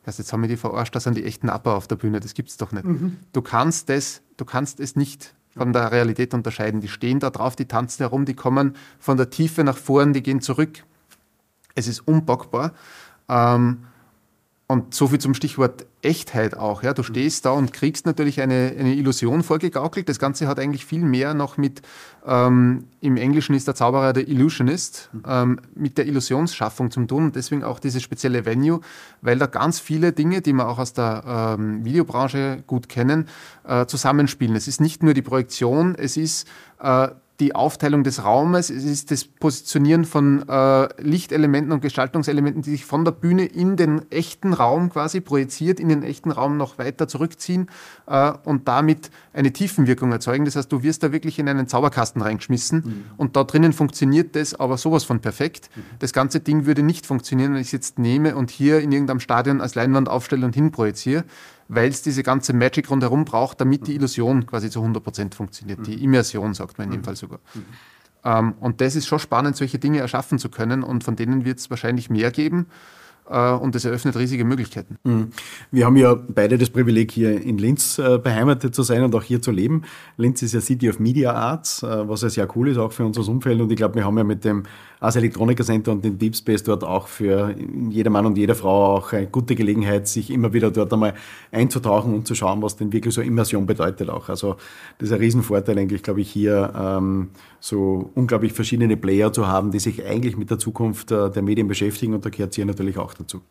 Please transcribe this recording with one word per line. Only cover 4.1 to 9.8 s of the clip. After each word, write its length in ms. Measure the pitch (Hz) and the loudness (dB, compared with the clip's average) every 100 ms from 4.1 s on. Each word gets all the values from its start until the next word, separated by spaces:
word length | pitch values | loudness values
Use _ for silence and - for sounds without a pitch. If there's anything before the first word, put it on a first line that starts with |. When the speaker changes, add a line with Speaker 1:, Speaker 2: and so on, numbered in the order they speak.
| - _ - | -12 _ -14
Speaker 1:
du 80 | |
kannst 380 | 127 127 139 - | -6 -6 -6 -8
es 160 | 139 - | -6 -2
nicht 360 | 139 - - _ _ - | -4 -6 -20 _ _ -4
von 160 | 123 | 0
der 180 | 120 117 | 0 2
Realität 400 | 120 117 110 127 | 2 2 0 -2
unterscheiden. 480 | 123 113 - 107 107 | -2 -4 -4 -2 -2
Die 80 | 104 | -6
stehen 320 | - 123 135 | -6 -2 0
da 80 | 139 | -2
drauf, 260 | - 127 123 | -2 -4 -4
die 100 | 131 | -4
tanzen 340 | 113 120 - | -2 -4 -4
herum, 220 | 127 135 139 | -2 -2 -2
die 80 | |
kommen 420 | 131 127 131 139 139 - _ | -2 0 2 2 -2 -20 _
von 160 | - 135 | 0 0
der 140 | 123 | 0
Tiefe 340 | - 160 160 | 0 -2 2
nach 140 | 143 | 0
vorn, 340 | 127 | 0